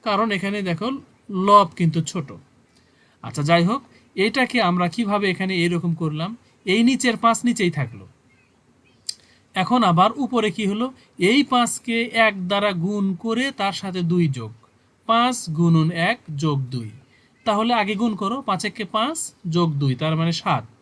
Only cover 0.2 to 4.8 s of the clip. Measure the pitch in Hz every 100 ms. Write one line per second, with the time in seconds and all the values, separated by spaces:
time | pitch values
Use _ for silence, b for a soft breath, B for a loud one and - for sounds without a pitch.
0.2 | 226 202 196 208 190 170 220 277 - _
1.2 | - 196 190 208 196 - 170 170 165 190
2.2 | 139 98 _ _ _ b b b b b
3.2 | 120 156 147 170 170 262 - b b -
4.2 | 202 269 247 247 185 180